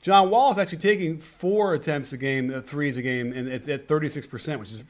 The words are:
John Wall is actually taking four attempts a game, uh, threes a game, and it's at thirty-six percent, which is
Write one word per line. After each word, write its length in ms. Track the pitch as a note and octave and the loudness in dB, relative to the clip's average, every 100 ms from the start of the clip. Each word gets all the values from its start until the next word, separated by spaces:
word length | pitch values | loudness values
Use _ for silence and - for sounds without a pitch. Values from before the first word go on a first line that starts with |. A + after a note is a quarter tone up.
John 300 | F3+ G3 F#3+ | 4 6 6
Wall 220 | A3 C#4 | 6 4
is 60 | G3+ | 2
actually 200 | F#3+ E3 | -2 0
taking 400 | G3 G#3 E3 D#3+ | 0 2 0 -6
four 560 | - - F3+ G#3 G3 | -12 -6 0 2 2
attempts 380 | D3+ D#3 D3 C3 | 0 -2 -4 -4
a 60 | C3 | -4
game, 360 | C3+ C3+ B2+ | -2 0 -2
uh, 60 | C3 | -4
threes 360 | B2+ C#3+ D3 B2 | -8 -2 -2 -2
a 60 | |
game, 300 | B2+ B2+ A#2+ | -2 -2 -2
and 160 | B2+ B2+ | -4 -6
it's 180 | B2+ D3 | -6 -4
at 220 | C#3 - | -6 0
thirty-six 400 | D3+ D3+ C#3+ - | 0 0 -6 -10
percent, 320 | A#2 - C#3 | -10 -6 -6
which 100 | G#2 | -8
is 140 | A2 C3 | -14 -8